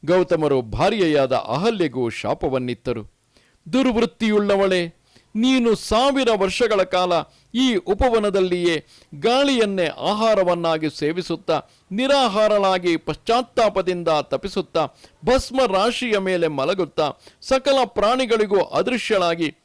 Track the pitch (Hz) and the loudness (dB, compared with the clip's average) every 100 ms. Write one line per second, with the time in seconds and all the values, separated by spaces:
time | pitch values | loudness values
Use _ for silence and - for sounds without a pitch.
0 | 147 185 180 170 151 135 117 113 175 220 | 2 2 4 2 2 0 0 0 0 2
1 | 170 147 135 123 101 127 208 220 160 127 | 2 2 2 0 -2 -2 -2 0 -2 0
2 | 117 - 110 135 160 131 123 120 - 117 | -4 -4 -6 -4 -2 -2 -4 -6 -6 -8
3 | 104 _ _ _ _ _ - 214 262 226 | -10 _ _ _ _ _ -4 0 0 0
4 | 233 _ 220 208 202 196 196 185 170 - | -2 _ 0 0 2 2 2 0 -2 -10
5 | _ _ _ 214 247 262 233 214 - 220 | _ _ _ -2 0 2 2 0 0 0
6 | 269 277 247 214 190 - 233 208 185 180 | 2 0 0 0 0 0 0 0 0 0
7 | 185 170 - _ _ 233 262 214 - 202 | 0 0 -2 _ _ -2 0 0 -2 0
8 | 262 226 208 196 185 175 175 160 - - | 2 2 0 0 0 0 0 -2 -6 -20
9 | _ 147 180 254 285 254 214 196 165 - | _ -4 0 2 2 2 0 0 -2 -2
10 | 151 208 226 214 180 175 165 160 156 - | -4 0 2 2 2 0 0 0 -2 -2
11 | 151 170 175 170 - 156 - _ _ 190 | -4 -4 -6 -8 -2 -4 -4 _ _ -4
12 | 262 277 247 196 214 208 196 185 175 165 | 0 2 2 2 2 2 2 0 0 -2
13 | - 151 - 233 247 - 220 196 185 180 | -2 -8 -2 -2 0 0 0 0 -2 -2
14 | 165 156 139 135 196 202 165 170 156 _ | 0 -2 -2 -6 -6 -8 -4 -2 -4 _
15 | - _ 156 262 - 254 254 190 220 233 | -20 _ 0 0 0 -2 0 2 0 -2
16 | 247 208 190 185 165 143 135 190 165 - | -2 0 0 0 0 -2 -2 -2 -2 -2
17 | 151 - - _ - 262 262 269 233 - | -4 -4 -18 _ -2 -2 2 2 0 0
18 | 202 254 254 226 214 202 - 139 180 247 | 0 0 0 0 2 2 0 -2 -2 -2
19 | - 208 175 170 160 - | 0 0 0 0 -4 -6